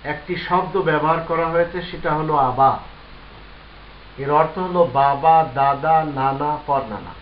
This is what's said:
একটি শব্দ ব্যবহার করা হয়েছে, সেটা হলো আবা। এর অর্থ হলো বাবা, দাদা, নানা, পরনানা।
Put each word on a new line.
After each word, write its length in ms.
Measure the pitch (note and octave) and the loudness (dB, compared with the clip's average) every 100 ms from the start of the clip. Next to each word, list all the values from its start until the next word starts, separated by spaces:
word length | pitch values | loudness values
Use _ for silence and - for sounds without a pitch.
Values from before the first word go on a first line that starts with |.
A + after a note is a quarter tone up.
একটি 320 | C#3+ D3+ - E3+ | -8 -10 -6 -8
শব্দ 460 | - F3+ F3+ F#3+ | 0 0 0 -2
ব্যবহার 380 | D#3+ D3+ D3+ E3 | 0 0 0 -2
করা 260 | - E3+ E3 | -2 -2 0
হয়েছে, 360 | E3+ E3+ F3+ | 0 0 -4
সেটা 320 | E3+ D#3+ E3 | -10 -6 -4
হলো 220 | D3+ D#3 D3+ | -2 0 0
আবা। 420 | B2+ B2 C3+ A2+ - - - - - - - - - - - - - - | 0 4 2 2 -10 -20 -20 -20 -20 -20 -20 -20 -20 -20 -20 -20 -20 -10
এর 120 | C#3 | 0
অর্থ 280 | D3 D#3+ F#3+ | 2 2 -2
হলো 260 | F#3 F3 E3+ | -2 2 2
বাবা, 560 | C3+ C#3 C#3 D#3+ D#3+ B2 | 4 2 4 4 4 4
দাদা, 500 | C3 C#3 C3+ D#3 D#3+ | 2 0 2 2 2
নানা, 540 | D#3 C#3 C3+ C3+ D3 D3+ - | 2 -2 -2 -2 -4 -4 -2
পরনানা। 480 | C#3 A2+ G2+ F2 - | -2 -2 -10 -12 -18